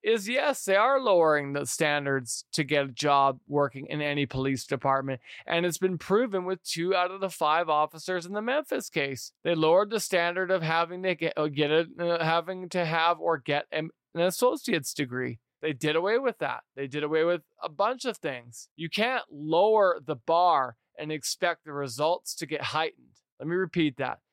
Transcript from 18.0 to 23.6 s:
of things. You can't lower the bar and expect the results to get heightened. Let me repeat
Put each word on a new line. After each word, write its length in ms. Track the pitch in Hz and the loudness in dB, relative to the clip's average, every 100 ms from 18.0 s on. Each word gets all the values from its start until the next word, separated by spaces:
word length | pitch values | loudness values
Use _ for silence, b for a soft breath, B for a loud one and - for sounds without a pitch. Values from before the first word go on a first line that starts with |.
of 140 | 262 208 | -6 -6
things. 500 | 156 127 120 113 - - | -8 -8 -12 -20 -20 -10
You 120 | 165 | -8
can't 360 | - 233 254 - | -2 -2 -2 -6
lower 680 | 147 151 160 208 220 190 - | -12 0 4 6 6 4 2
the 160 | 131 | -4
bar 640 | 117 - 165 180 151 127 117 _ - | -6 0 4 4 4 0 -6 _ -12
and 140 | 151 | -8
expect 540 | 156 - - 180 165 | -6 -6 -2 -2 -2
the 80 | 156 | -8
results 600 | 143 139 113 151 175 - - | -8 -6 -2 0 0 -4 -10
to 100 | 151 | -8
get 140 | 151 | -6
heightened. 600 | 131 151 160 - 123 _ _ _ | -4 -2 -4 -6 _ _ _ _
Let 80 | 147 | -4
me 80 | |
repeat 400 | 175 | -4